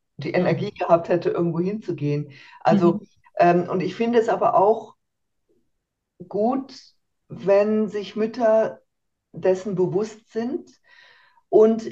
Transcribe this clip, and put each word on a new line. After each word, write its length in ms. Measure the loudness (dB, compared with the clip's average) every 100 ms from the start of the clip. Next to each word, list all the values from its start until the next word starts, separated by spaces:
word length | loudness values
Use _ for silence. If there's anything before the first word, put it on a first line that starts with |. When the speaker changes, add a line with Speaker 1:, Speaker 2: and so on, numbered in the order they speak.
| _ -12
Speaker 1:
die 120 | -4
Speaker 2:
Mhm. 80 | -2
Speaker 1:
Energie 340 | 0 -2 -4
gehabt 380 | -6 0 0 2
hätte, 220 | -2 -2
irgendwo 300 | -2 -2 -2
hinzugehen. 720 | -4 -6 -8 -6 -4 -4 -8 -16 -20 -6
Also, 340 | 0 2 2
Speaker 2:
Mhm. 120 | 0 -6 _ _ 0
Speaker 1:
ähm, 300 | 2 2 0
und 120 | -4
ich 120 | -4
finde 240 | -4 0 2
es 100 | 2
aber 280 | 0 0 4
auch 380 | 2 2 -4 _ _ _ _ _ _ _ _ _ _ _ _ -20 -10
gut, 460 | -2 -2 -2 -6 -14 -20 _ _ _ _
wenn 600 | -6 2 2 4 0 -2
sich 280 | -4 -8 -4
Mütter 640 | -4 0 2 2 0 -4 _ _ _ _ _
dessen 420 | -2 0 0 -2
bewusst 560 | -2 0 0 -4 -8 _
sind 380 | -8 -6 -6 -10 _ _ _ -20 _ _ _ _
und 380 | 4 6 4 -2